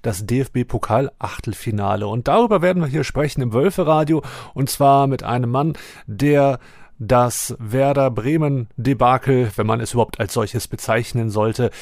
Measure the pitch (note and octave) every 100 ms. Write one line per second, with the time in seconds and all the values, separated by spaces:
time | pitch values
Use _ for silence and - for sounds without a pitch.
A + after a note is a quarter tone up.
0 | A#2 G2+ G#2+ B2 B2+ B2 A#2+ A#2 - A2+
1 | C#3+ - G#2+ - - G2 A#2+ G#2 G2+ G2+
2 | G#2 A#2+ C#3 G3 A#3 F#3+ F3+ F3+ D3 D3+
3 | - - D3+ C#3+ B2 A2+ F#3 F#3 D#3 D#3
4 | D3+ D#3+ - - - - C#3+ - C#3 C#3
5 | C#3 C3 - B2 A#2+ B2+ D#3 - - -
6 | - G2+ C#3+ C#3+ C#3 B2 - - - -
7 | G#2+ B2 B2 - - A2+ A2 B2+ C#3 C#3
8 | C3+ A#2 A#2+ D#3+ D3 C3+ A2+ - B2 C3
9 | B2+ B2+ C#3 B2+ A2+ - A2 A#2 A#2 A#2+
10 | A2 - G#2 - G#2+ A#2+ - - - A2+
11 | A#2 A#2+ A2+ G#2 A2 A2 A#2+ -